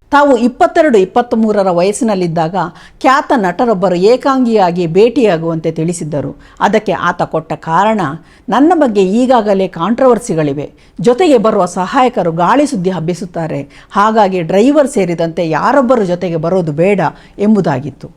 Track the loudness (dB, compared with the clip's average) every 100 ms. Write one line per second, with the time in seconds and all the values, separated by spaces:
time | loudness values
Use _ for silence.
0 | _ 2 4 2 0 0 0 2 2 2
1 | 2 0 -2 -2 0 0 0 0 0 0
2 | -2 -2 -2 -2 -2 -4 -6 -8 -20 -4
3 | 0 0 0 -2 0 -2 -2 0 0 2
4 | 2 2 0 0 0 2 2 0 -2 2
5 | 2 2 0 0 -2 -4 -4 -4 -4 -4
6 | -6 -6 -8 -12 -20 -4 0 0 -2 -2
7 | -4 -4 -4 -4 -6 -8 -4 0 0 0
8 | -4 -8 -14 -18 -4 2 2 2 2 2
9 | 0 2 2 2 2 0 -2 -4 -4 0
10 | 2 2 0 -2 -2 -4 -8 -14 _ -4
11 | 0 2 4 4 2 0 -2 -2 -2 0
12 | 0 0 -2 0 2 2 0 -2 -4 -4
13 | -4 -6 -8 -8 -6 -8 -10 -16 -6 0
14 | 2 2 2 0 0 2 4 4 2 0
15 | -2 -2 -4 -2 -2 -2 0 2 2 2
16 | 0 -2 -4 -4 -2 -2 -2 0 0 0
17 | -2 -6 -16 -4 0 2 0 -4 -6 -14
18 | -18